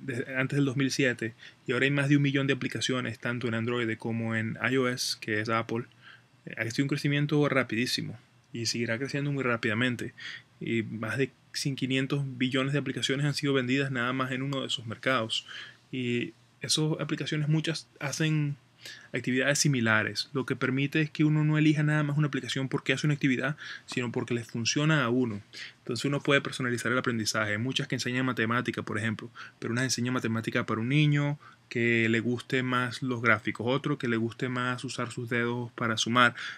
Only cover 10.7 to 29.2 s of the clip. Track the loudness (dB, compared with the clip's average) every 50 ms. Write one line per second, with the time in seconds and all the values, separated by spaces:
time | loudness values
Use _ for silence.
10.7 | -2 -2 -2 -2 -6 -6 -6 -4 -2 -2 -2 -2 -4 _ _ _ -10 -4 -4 -4
11.7 | -2 -2 -2 0 0 0 0 0 0 -2 -2 -4 -2 -2 -2 0 2 0 0 2
12.7 | 0 -2 -2 -2 -4 -4 -2 -2 0 0 0 0 0 0 0 2 2 2 2 2
13.7 | 2 0 0 0 0 -2 -2 -2 0 -2 -2 -2 -2 -4 -4 -4 -4 -4 -4 -4
14.7 | -6 -6 -6 -10 -10 -2 0 2 2 2 2 0 -4 -6 -6 -8 -14 -14 -14 -16
15.7 | -18 _ _ -10 -6 -4 -2 0 0 0 -2 -4 -8 _ _ _ _ -12 -4 -2
16.7 | 0 0 2 0 0 -2 -2 -4 -4 -4 -4 -4 -2 0 2 2 2 2 2 0
17.7 | -4 -4 -8 _ _ -8 -6 -6 -2 0 2 2 2 2 2 0 -2 -6 _ _
18.7 | _ _ -18 -18 -18 -18 -16 -6 -6 -4 0 0 2 4 4 4 4 6 4 4
19.7 | 4 4 4 4 4 4 4 2 -2 -4 -6 -2 -2 -4 -2 -2 -2 0 0 0
20.7 | 2 2 0 2 2 0 0 0 2 2 4 4 6 4 4 4 4 6 6 6
21.7 | 6 4 2 2 2 2 2 2 2 2 2 2 0 -4 -4 -4 -4 -4 -2 -2
22.7 | -2 -2 0 0 0 2 2 0 0 2 2 2 2 2 0 -2 -4 -6 -10 -12
23.7 | -14 -14 -12 -6 -4 -2 -2 0 -2 -4 -2 -2 -2 -4 -4 -6 -6 -2 -2 0
24.7 | 0 2 4 4 4 4 4 2 2 2 2 0 -2 -6 -10 -14 -16 -14 -14 -14
25.7 | -16 _ -8 -6 -6 -2 -2 -2 -2 0 2 4 4 4 2 0 -6 -4 -2 -2
26.7 | -2 -2 0 0 0 2 0 0 0 0 -2 0 0 0 0 0 0 -2 -2 -2
27.7 | -2 -2 -2 -2 -4 -4 -2 -2 -2 0 0 0 0 0 0 2 2 0 0 -2
28.7 | -4 -4 -6 -4 -4 -2 -2 -2 -2 -4